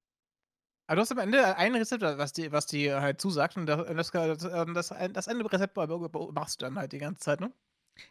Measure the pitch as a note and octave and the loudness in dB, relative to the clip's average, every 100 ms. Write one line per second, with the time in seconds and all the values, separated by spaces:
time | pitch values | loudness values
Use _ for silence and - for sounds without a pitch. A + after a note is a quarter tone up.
0 | _ _ _ _ _ _ _ _ - E3 | _ _ _ _ _ _ _ _ 0 2
1 | A3+ B3 G3 C4+ A3 F#3 G3 B3 A3 B3 | 2 0 2 6 6 6 4 2 0 0
2 | E3+ C#3+ C#3+ - D#3+ D3 C#3+ D3 C#3+ C#3 | 0 0 -2 -4 -2 0 0 0 2 2
3 | C#3+ C3+ G3 D#3 D#3+ - D#3 D3+ E3+ E3 | 2 0 0 2 2 2 0 0 0 -2
4 | E3 F3 D#3+ D#3 F3 F3 E3 E3+ E3+ - | 0 0 0 0 -2 -2 -2 -2 -4 -4
5 | F#3 G3 F#3 A#3 A3 F#3 G3 G#3 D#3 E3+ | -4 -4 -4 -4 0 0 0 -2 -2 -2
6 | E3 D#3 E3 D3 D3+ - B2+ F#3+ C#3 C#3+ | -4 -6 -4 -4 -6 -6 -6 -6 -6 -6
7 | D3 F3+ - D3 G3+ - _ _ _ - | -8 -4 0 0 -2 -10 _ _ _ -20
8 | - | -20